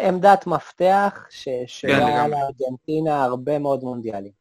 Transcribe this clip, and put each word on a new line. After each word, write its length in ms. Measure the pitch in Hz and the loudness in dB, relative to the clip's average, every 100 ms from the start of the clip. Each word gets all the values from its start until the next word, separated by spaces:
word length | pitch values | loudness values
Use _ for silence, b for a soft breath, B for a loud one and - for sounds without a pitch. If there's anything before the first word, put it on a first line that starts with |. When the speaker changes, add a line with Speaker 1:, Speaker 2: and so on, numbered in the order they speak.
| 196 | 0
Speaker 1:
עמדת 380 | 180 202 190 180 | 4 6 6 4
מפתח 800 | 151 - - 180 196 202 - - | -4 -4 -2 2 2 2 -4 -14
ש-, 140 | - | -14
Speaker 2:
כן, 200 | 143 123 123 | -8 -6 -8
Speaker 1:
שהיה 320 | - 135 139 | -6 0 2
Speaker 2:
לגמרי. 320 | 147 147 147 | 4 2 0
Speaker 1:
לארגנטינה 960 | 143 139 135 131 127 - 156 160 147 | -2 -4 -4 -8 -8 -4 -2 0 0
הרבה 340 | 127 123 127 147 | 0 -2 -2 -2
מאוד 240 | 143 135 | 0 -2
מונדיאלים. 480 | 127 123 113 101 101 - | -4 -8 -8 -8 -12 -18